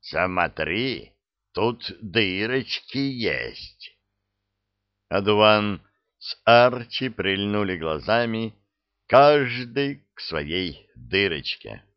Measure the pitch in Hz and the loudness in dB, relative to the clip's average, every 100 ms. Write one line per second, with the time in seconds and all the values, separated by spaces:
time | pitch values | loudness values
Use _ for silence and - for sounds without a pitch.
0 | - 78 90 90 85 - 78 95 131 92 | -6 -2 0 0 -2 -2 -4 -2 -4 -6
1 | - _ _ _ _ - 110 117 - 98 | -12 _ _ _ _ -2 -2 -2 -12 -14
2 | 110 87 98 92 110 131 113 - - 131 | -4 -2 0 -2 -2 -4 -4 -10 -8 -6
3 | 139 127 104 65 60 - - _ - _ | -6 -4 -4 -4 -6 -12 -20 _ -20 _
4 | _ _ _ _ _ _ _ _ _ _ | _ _ _ _ _ _ _ _ _ _
5 | _ 87 98 104 107 107 104 95 _ _ | _ -2 2 6 6 6 2 -6 _ _
6 | _ _ - - - 117 123 123 117 - | _ _ -16 -4 6 6 6 2 -8 -6
7 | 127 110 95 98 101 104 98 92 80 78 | -8 -4 -2 -2 0 -2 -2 -4 -4 -4
8 | 87 113 120 113 113 - _ _ _ _ | 0 0 0 -4 -6 -10 _ _ _ _
9 | _ 123 147 147 127 120 123 117 139 143 | _ 6 8 6 2 -6 -6 -4 -4 -6
10 | _ - - 78 73 87 90 - _ - | _ -18 -8 -6 -4 -4 -4 -8 _ -20
11 | 60 95 98 76 - - - 52 _ | -4 -2 0 -2 -8 -12 -12 -18 _